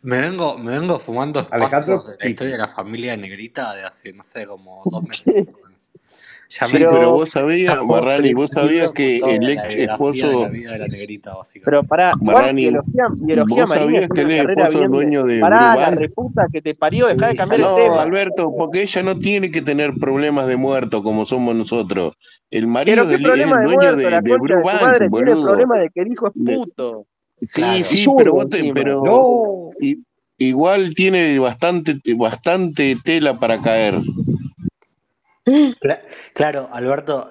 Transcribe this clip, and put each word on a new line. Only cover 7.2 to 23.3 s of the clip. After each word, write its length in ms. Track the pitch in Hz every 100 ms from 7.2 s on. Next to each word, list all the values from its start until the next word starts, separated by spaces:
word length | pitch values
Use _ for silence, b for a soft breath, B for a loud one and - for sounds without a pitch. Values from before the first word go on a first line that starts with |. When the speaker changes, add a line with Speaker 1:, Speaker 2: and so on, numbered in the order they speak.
| 160
Speaker 4:
sabías, 420 | 143 143 175 180
Speaker 1:
ya 60 | 147
puedo 80 | 123 -
Speaker 4:
Barrani, 100 | 131 139
Speaker 1:
escribir 180 | 139 123
Speaker 4:
vos 140 | 143
sabías 200 | 143 147
Speaker 1:
libros 160 | 165 165
con 80 | 151
Speaker 4:
que 240 | 135 120
Speaker 1:
toda 120 | 127
Speaker 4:
el 80 | 110
Speaker 1:
la 60 | 123
Speaker 4:
ex 180 | 147 107
Speaker 1:
biografía 100 | 107
de 60 | 110
la 60 |
Speaker 4:
esposo 560 | 110 139 131 147 127 110
Speaker 1:
vida 200 | 117 117
de 60 | 110
la 80 | 107
Negrita, 460 | 101 104 104 - 95
básicamente. 300 | - - -
Speaker 3:
Pero 180 | 143 143
pará, 260 | 160 180
Juan, 140 | 160 214 226
Speaker 4:
Barrani, 260 | 262 269
Speaker 3:
biología, 460 | - 143 - 247 233 -
biología 360 | 156 160 214 240
Speaker 4:
¿vos 80 | 233
Speaker 3:
marina 160 | 156 151
Speaker 4:
sabías 180 | 156
Speaker 3:
es 60 | 175
Speaker 4:
que 120 | 160
Speaker 3:
una 120 | 147 160
Speaker 4:
el 20 |
Speaker 3:
carrera 200 | 143 196
Speaker 4:
esposo 40 | -
es 120 | 151
Speaker 3:
bien 120 | 135
de-, 40 | 135
Speaker 4:
dueño 280 | 147 143 127
de 140 | 117
Speaker 3:
pará, 200 | 165 220
la 120 | 240 226 147
Speaker 4:
Brubank? 100 | 165
Speaker 3:
reputa 480 | 156 - 247 214 170
que 80 | 156
te 140 | 151 147
parió, 320 | 156 160 240
dejá 180 | - 226
de 40 |
Speaker 1:
Sí, 60 | 233
Speaker 3:
cambiar 240 | 190 151
Speaker 1:
ya 40 | -
Speaker 3:
el 60 |
Speaker 4:
No, 60 | 185
Speaker 1:
sé. 60 |
Speaker 3:
tema. 180 | - 165
Speaker 4:
Alberto, 500 | 156 190 196 185 160 139
porque 240 | 160 175
ella 200 | 202 185
no 140 | 190 185
tiene 320 | 190 202 185
que 100 | 160
tener 300 | 147 147 147 147
problemas 520 | 135 135 147 143 131
de 100 | 127
muerto 440 | 135 135 117 110
como 240 | 104 107 110
somos 300 | 127 120 113
nosotros. 580 | 107 117 95 95 82 - b b _
El 100 | 113 113
Speaker 3:
Pero 20 |
Speaker 4:
marido 360 | 120 160 226 165
Speaker 3:
qué 40 |
Speaker 4:
del, 80 | 139
es 60 |
Speaker 3:
problema 280 | 143